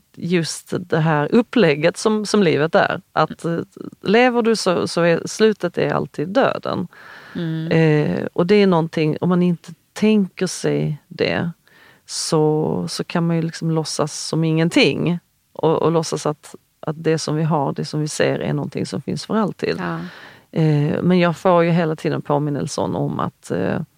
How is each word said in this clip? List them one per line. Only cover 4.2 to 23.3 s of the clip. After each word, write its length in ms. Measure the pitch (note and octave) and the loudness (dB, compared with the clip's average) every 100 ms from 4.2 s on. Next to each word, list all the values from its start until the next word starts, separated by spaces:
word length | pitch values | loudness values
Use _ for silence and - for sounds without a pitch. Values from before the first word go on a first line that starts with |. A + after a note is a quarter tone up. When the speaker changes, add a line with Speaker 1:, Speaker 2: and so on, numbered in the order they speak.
| B3+ A#3+ | 4 4
Speaker 1:
du 140 | A3+ G#3+ | 2 2
så, 320 | F#3 E3+ - | 2 0 0
så 140 | - | 0
är 200 | E3+ E3 F3 | 2 2 -2
slutet 520 | - A3 G3+ F3 C#3 | 0 2 2 -4 -2
är 160 | C#3+ | -2
alltid 360 | D3 D3+ - D#3+ | -2 -4 -6 -4
döden. 580 | A3 - - - - F3+ - - - - F3 | 2 2 0 -4 -6 -6 -10 -20 -20 -14 -8
Speaker 2:
Mm. 320 | E3 D#3+ E3 | -4 -4 0
Speaker 1:
Eh, 540 | E3 D#3+ D3+ D3+ - - | 2 4 4 2 -2 -4
och 140 | - E3+ | -2 2
det 80 | G#3 | 4
är 120 | G3 | 4
någonting, 500 | E3+ D#3+ - D#3 - | 4 0 0 -2 0
om 80 | E3+ | 0
man 140 | F3+ | 2
inte 280 | F3+ E3+ - - _ | 2 0 -6 -20 _
tänker 540 | - G#3+ G#3+ F#3 - F3+ | -2 2 2 2 -2 -6
sig 540 | - D#3 D3 D#3 D3 - | -4 -2 -2 -2 -4 -8
det, 440 | - F#2+ F2 E3+ - _ _ - _ - | -4 -2 -2 -4 -8 _ _ -20 _ -14
så, 760 | - - D#3+ D3+ D3+ D#3 F3+ F3 | -10 -2 2 2 2 0 -2 -4
så 140 | - | -8
kan 240 | E3 F3+ E3+ | -6 -2 0
man 80 | E3 | 0
ju 60 | |
liksom 300 | E3 - E3 | -2 -4 -4
låtsas 560 | D#3+ D3+ - C#3+ - - | -2 -2 -4 -4 -6 -6
som 160 | D#3+ | -2
ingenting. 760 | E3 D#3+ E3 C#4+ E3+ C#3+ D#3+ F3 - _ _ | 0 2 2 4 2 2 -2 -2 -6 _ _
Och, 280 | - D#3 D#3+ | -4 0 2
och 100 | D#3 | 2
låtsas 340 | E3 D#3+ D#3 D3+ | 0 0 -4 -4
att, 300 | D3+ - - _ _ | -6 -10 -20 _ _
att 240 | - D3+ | -10 -4
det 140 | D#3+ D#3+ | -2 -2
som 160 | - D3+ | -2 -2
vi 80 | |
har, 300 | D#3+ D#3 D3 | 0 0 0
det 120 | D#3+ D#3 | -4 -6
som 140 | D#3 | -4
vi 60 | D3+ | -4
ser 320 | - C3+ C#3 | 0 0 0
är 140 | - | -2
någonting 320 | D3 C#3+ - D#3+ | -2 -4 -6 -6
som 160 | F#3+ | -6
finns 240 | - D3+ - | -6 -8 -4
för 100 | G#3+ | -2
alltid. 400 | G3+ - - E3 | -2 -2 -4 -4
Speaker 2:
Ja. 200 | F3 E3 F3 - - - _ - | -6 -8 -10 -16 -20 -20 _ -2
Speaker 1:
Eh, 420 | D#3 D3 D3 - | 2 2 0 0
men 180 | F3 F3+ | 2 4
jag 180 | F3 D#3+ | 2 2
får 260 | F#3+ F3 | 4 4
ju 60 | E3+ | 4
hela 260 | E3+ E3 D#3 | 2 0 -2
tiden 260 | D#3+ C#3 | -2 -2
påminnelsen 760 | - D3 D3+ C#3+ E3 - - E2+ | 0 0 0 -2 -4 -4 -2 -2
om 240 | C#3+ - | -2 -4
att, 320 | - | -6